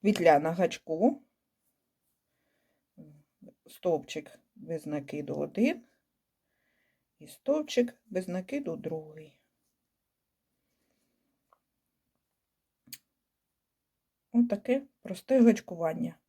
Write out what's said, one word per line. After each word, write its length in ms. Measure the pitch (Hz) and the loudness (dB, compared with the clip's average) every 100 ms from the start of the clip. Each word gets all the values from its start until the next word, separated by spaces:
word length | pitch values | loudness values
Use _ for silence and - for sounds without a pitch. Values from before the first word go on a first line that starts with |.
Петля 380 | 202 202 165 147 | 2 4 6 6
на 120 | 160 | 4
гачку, 720 | 170 175 - - 160 233 285 _ _ _ _ _ _ _ _ _ _ _ _ _ _ _ _ _ - 156 147 _ _ - _ _ | 0 -2 -2 -8 2 2 2 _ _ _ _ _ _ _ _ _ _ _ _ _ _ _ _ _ -20 -20 -20 _ _ -20 _ _
стовпчик 720 | - 180 160 - 156 147 - _ - | -6 -2 -2 -4 -12 -12 -20 _ -20
без 300 | 160 160 151 | -10 -10 -6
накиду 500 | 151 139 147 147 147 | -8 -6 -10 -6 -6
один 480 | 147 - 247 330 - _ _ _ _ _ _ _ _ _ _ _ _ _ | -6 0 0 0 -12 _ _ _ _ _ _ _ _ _ _ _ _ _
і 80 | - | -20
стовпчик 720 | - - 302 302 - 240 - _ | -12 -2 -2 0 0 0 -4 _
без 220 | 185 185 | -8 -4
накиду 480 | 180 185 285 - 160 | -8 -6 -8 -6 -8
другий. 640 | 160 160 156 156 156 _ _ _ _ _ _ _ _ _ _ _ _ _ _ _ _ _ _ _ _ _ _ _ _ _ _ _ _ _ _ _ _ _ _ _ _ - _ _ _ _ _ _ _ _ _ _ _ _ _ 233 | -8 -8 -10 -20 -20 _ _ _ _ _ _ _ _ _ _ _ _ _ _ _ _ _ _ _ _ _ _ _ _ _ _ _ _ _ _ _ _ _ _ _ _ -20 _ _ _ _ _ _ _ _ _ _ _ _ _ 2
Отаке 500 | 240 202 - 262 277 _ | 2 0 -2 -4 -4 _
просте 400 | - 185 - 262 | -12 -12 0 6
гачкування. 760 | 233 226 - 175 165 165 160 - | 6 6 -2 -6 -4 -4 -6 -8